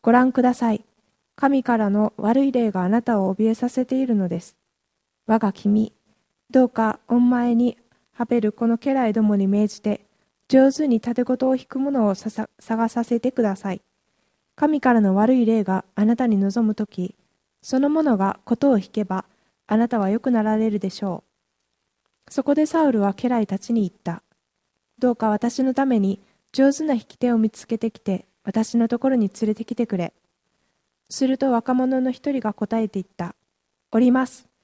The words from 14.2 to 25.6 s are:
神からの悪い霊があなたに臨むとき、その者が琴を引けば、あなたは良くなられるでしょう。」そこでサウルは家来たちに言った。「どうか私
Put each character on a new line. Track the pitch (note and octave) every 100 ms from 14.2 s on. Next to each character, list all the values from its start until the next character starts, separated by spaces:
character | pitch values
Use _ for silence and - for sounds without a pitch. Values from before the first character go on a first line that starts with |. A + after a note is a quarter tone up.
| _ _ _
神 | - D4+ D4+
か | B3+
ら | A#3
の | G3+
悪 | F#3+ A3
い | B3+
霊 | A3+ A3+
が | F#3+ F#3+ -
あ | -
な | G#3+
た | A#3
に | B3 G3+
臨 | G3 G#3 A3
む |
と | G#3 G#3
き、 | - F3+ - _ _ _ _
そ | - C4
の | C#4+
者 | D#4 D#4 G#3
が | G3 -
琴 | - A#3 C#4+
を | A#3
引 | -
け | -
ば、 | G3+ F#3+ - _ _ _ -
あ | A3
な | A#3
た | A#3
は | F#3+
良 | A3
く | C4
な | A#3
ら | G#3+ G#3+
れ | A3
る | G#3
で | F#3+
し | -
ょ | G3+ E3+ _ _ _ _ _ _ _ _ _ _ _
う。」 |
そ | -
こ | C4
で | C#4+
サ | D4+ E4
ウ | D4
ル | A3+
は | G3+
家 | G3 B3
来 | A#3+
た | G#3+ G3
ち | -
に | A#3
言 | F#3
っ |
た。 | _ - E3+ _ _ _ _ _ _ _ _
「ど | B3
う |
か | A#3 A3
私 | G#3 A#3+ -